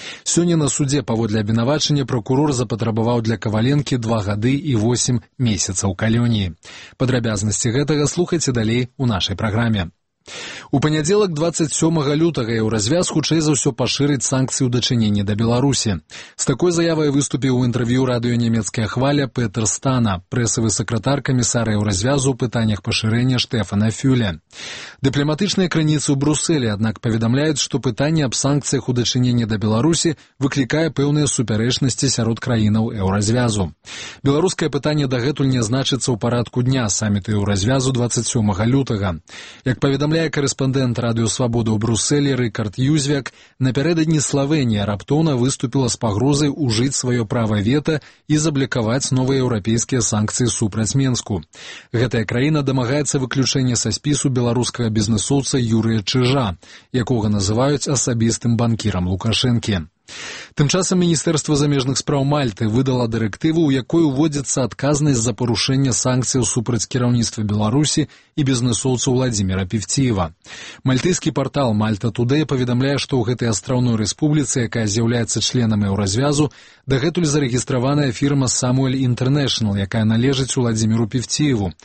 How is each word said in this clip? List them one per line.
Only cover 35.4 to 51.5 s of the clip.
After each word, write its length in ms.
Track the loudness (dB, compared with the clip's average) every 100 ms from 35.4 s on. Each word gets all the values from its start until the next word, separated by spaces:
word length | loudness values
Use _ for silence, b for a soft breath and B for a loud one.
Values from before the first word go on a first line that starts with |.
| 0
не 160 | 0 0
значыцца 480 | 0 0 -2 -2
ў 80 | -2
парадку 400 | 0 0 -2 -2
дня 240 | 0 0 0
саміту 400 | 0 0 0 0
Еўразвязу 600 | -2 0 0 2 2 0 0
дваццаць 320 | 0 -2 0
сёмага 400 | 0 0 2 2
лютага. 480 | 2 0 -2 -2 -4 -10 B B B -4
Як 140 | 0
паведамляе 500 | 0 0 0 0 0
карэспандэнт 720 | -2 -2 0 0 0 0 0
Радыё 320 | 0 0 0
Свабода 400 | 0 0 0 0
ў 80 | 0
Брусэлі 560 | 0 0 0 2 2 0
Рыкард 400 | -2 -4 -6 -2
Юзвяк, 560 | 0 2 0 -2 -4 B B -2
напярэдадні 600 | 0 2 2 2 2 0
Славенія 640 | 0 0 2 2 2 0
раптоўна 560 | -2 -4 -2 0 2 2
выступіла 480 | 0 -2 -2 0 0
з 80 | -2
пагрозай 560 | -2 0 2 2 0
ужыць 480 | 0 0 0 0 -2
сваё 240 | -2 -2
права 400 | 0 -2 0 0
вета 380 | 2 0 0 -2 B B -2
і 80 | 0
заблакаваць 800 | 2 0 0 0 0 0 0 0
новыя 320 | 2 0 0
еўрапейскія 560 | 0 0 0 0 -2
санкцыі 480 | 0 0 0 0 -2
супраць 440 | 0 -2 -2 0 0
Менску. 400 | 0 -2 -2 -6 -6